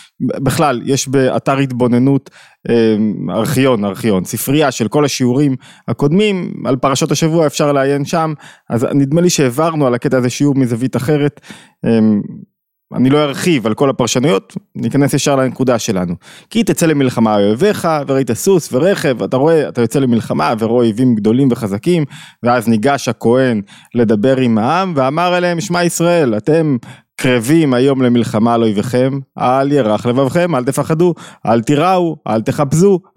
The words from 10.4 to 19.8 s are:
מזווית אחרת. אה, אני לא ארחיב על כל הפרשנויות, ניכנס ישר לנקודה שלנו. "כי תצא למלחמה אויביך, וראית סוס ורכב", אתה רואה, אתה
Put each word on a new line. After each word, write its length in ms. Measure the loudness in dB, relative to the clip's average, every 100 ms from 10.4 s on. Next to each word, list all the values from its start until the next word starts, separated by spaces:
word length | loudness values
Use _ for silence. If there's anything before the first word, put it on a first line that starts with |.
| 0 2
מזווית 400 | 0 -2 -2 -4
אחרת. 460 | 0 0 0 -4 -20 -20 -20 _ 0
אה, 140 | 2 4 2 -2 -12 -20 _ _ _ _
אני 160 | 0 2
לא 140 | 2
ארחיב 420 | 0 -2 0 0 0
על 80 |
כל 160 | 0 0
הפרשנויות, 640 | 0 0 0 0 0 -4 -18 _ -8
ניכנס 380 | -2 0 0
ישר 220 | 0 0 0
לנקודה 440 | 0 -2 0 0
שלנו. 360 | -2 -4 -4 -6 -12 -20 -6
"כי 140 | -2
תצא 220 | 0 0 0
למלחמה 500 | 2 0 0 0 2
אויביך, 520 | 2 2 0 0 -2 -2 -2
וראית 240 | -2 -2
סוס 380 | -2 2 0 0
ורכב", 500 | 0 0 0 0 -2
אתה 140 | -2 0
רואה, 320 | 2 2 0
אתה 120 | -2